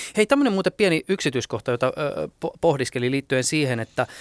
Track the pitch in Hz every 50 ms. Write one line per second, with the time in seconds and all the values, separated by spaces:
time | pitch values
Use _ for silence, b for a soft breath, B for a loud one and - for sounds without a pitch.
0 | B B B 214 214 214 277 277 285 247 196 190 180 - - - 214 190 165 156
1 | - - 190 196 - 147 120 123 113 - - 110 - - 123 123 - 131 - -
2 | 151 143 - - 76 - - _ - - - - - 170 143 135 127 - - 127
3 | 120 123 135 139 131 - 135 131 123 - - 156 147 131 127 117 113 - - -
4 | 127 B B B